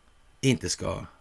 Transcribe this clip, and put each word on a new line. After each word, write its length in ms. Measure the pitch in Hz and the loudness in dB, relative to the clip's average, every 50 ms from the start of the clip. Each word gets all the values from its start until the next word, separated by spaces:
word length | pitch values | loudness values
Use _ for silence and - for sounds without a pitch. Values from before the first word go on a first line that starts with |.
| _ - - - - - - - | _ -20 -20 -20 -20 -20 -8 0
inte 280 | - 135 123 - - 87 | 2 2 4 2 0 -4
ska 360 | - - 98 95 92 98 - - - - | -4 -4 -4 -4 -4 -6 -8 -12 -16 -20